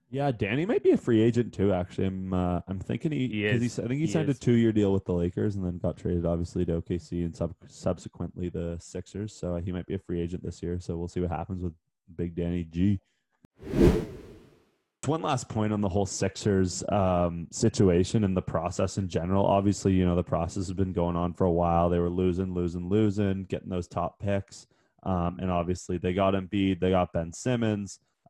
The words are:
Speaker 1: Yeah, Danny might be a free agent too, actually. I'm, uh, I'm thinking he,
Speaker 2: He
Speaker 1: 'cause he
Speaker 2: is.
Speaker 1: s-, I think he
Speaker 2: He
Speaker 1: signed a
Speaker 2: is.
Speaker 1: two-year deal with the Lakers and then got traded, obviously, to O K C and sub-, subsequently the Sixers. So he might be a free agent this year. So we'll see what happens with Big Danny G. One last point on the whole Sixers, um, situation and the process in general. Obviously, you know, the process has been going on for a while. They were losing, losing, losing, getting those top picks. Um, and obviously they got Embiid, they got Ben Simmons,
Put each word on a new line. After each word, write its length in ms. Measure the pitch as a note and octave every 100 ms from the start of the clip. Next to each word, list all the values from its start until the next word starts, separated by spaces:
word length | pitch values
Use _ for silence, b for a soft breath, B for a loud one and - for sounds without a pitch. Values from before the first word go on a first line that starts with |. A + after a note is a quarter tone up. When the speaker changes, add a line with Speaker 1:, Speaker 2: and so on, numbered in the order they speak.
| _
Speaker 1:
Yeah, 220 | C3 C#3
Danny 340 | A2 G2+ C3
might 200 | F#3 F4+
be 80 | F#4
a 40 | C#4+
free 240 | - A2
agent 320 | A#2 A#2 A2+
too, 200 | - G2+
actually. 340 | F2+ F2+ - F#2+
I'm, 260 | F#2+ F#2+
uh, 280 | F#2 F2+ F2 -
I'm 100 | F#2+
thinking 320 | - A#2+ D#3+
he, 160 | D3 B2+
Speaker 2:
He 240 | G#2+ G#2
Speaker 1:
'cause 100 | A#2
he 60 | A#2+
Speaker 2:
is. 140 | -
Speaker 1:
s-, 40 |
I 40 | A#2
think 100 | C#3
he 80 | D#3+
Speaker 2:
He 60 |
Speaker 1:
signed 160 | E3 D3+
a 20 |
Speaker 2:
is. 80 | C3
Speaker 1:
two-year 320 | - A#2+ A2+
deal 220 | G#2+ G2+
with 120 | G2
the 80 | -
Lakers 440 | F2+ F2 G#2 G#2+ G2
and 100 | F2+
then 120 | F2
got 180 | F2+ E2
traded, 280 | E2+ F2
obviously, 400 | E2+ E2+ E2+ F2+ F2
to 80 |
O 60 | E2
K 180 | - F2
C 260 | - F2
and 100 | E2+
sub-, 220 | E2 E2 - -
subsequently 840 | - - F2 - - F2 - F2+
the 300 | F2 E2+ E2+
Sixers. 560 | - F2+ - F#2+ G#2+
So 220 | - F2 F2
he 160 | F2+
might 140 | F2+ -
be 80 |
a 40 | F#2+
free 220 | - F2
agent 240 | E2+ F2
this 180 | F2 -
year. 160 | E2+ F2
So 180 | - E2+
we'll 120 | F2
see 100 | F#2
what 120 | F2
happens 300 | D#2 E2 F#2
with 100 | F2+ D#2+ _ _ -
Big 220 | E2+ F2 E2+
Danny 260 | E2+ F2
G. 380 | E2 E2 G2 G2 b b b b b _ - - - - - - - - - _ _ _ _ _ -
One 160 | D#3+
last 260 | F#3 B2+ -
point 240 | A2 G#2+
on 80 | G#2+
the 80 | G2+
whole 180 | G2 G2
Sixers, 760 | - F#2+ - G#2+ G2 F#2 - -
um, 580 | G2+ F#2 F2+ F2 E2+ E2
situation 720 | - A2+ - G2 F2 F#2 A2+
and 120 | G2+ F#2
the 60 |
process 560 | - E2 F2 F2+ G2 -
in 100 | F#2
general. 380 | F2 E2+ G2 F#2+
Obviously, 460 | G2 G2+ F#2+ G2
you 120 | F#2
know, 120 | F2+ F2
the 80 |
process 420 | F2 E2+ F2 G2 F2+
has 60 |
been 200 | F#2 F#2
going 220 | F2 F2
on 180 | E2+ F2
for 120 | E2
a 60 | F#2+
while. 380 | E2+ E2+ E2+ F2
They 120 | F2
were 100 | F2
losing, 440 | F2 F#2 F2 F#2
losing, 340 | F2+ F2 F2 F2
losing, 560 | G#2 G#2+ G2 G2+ F#2+
getting 240 | F#2+ - -
those 180 | F#2 F2
top 320 | F2+ E2+ -
picks. 480 | G2+ G2 - - - b b b
Um, 340 | - F2+ F2 F2+
and 80 | F#2
obviously 500 | F2 E2+ F2+ - F2+
they 140 | F2+
got 220 | F2+ F#2+
Embiid, 460 | G2 F#2 G2+ F#2+ F2+
they 100 | F#2
got 220 | F#2 F2+
Ben 200 | E2+ E2
Simmons, 680 | - B2+ A#2+ A2+ G#2 G2 - _ _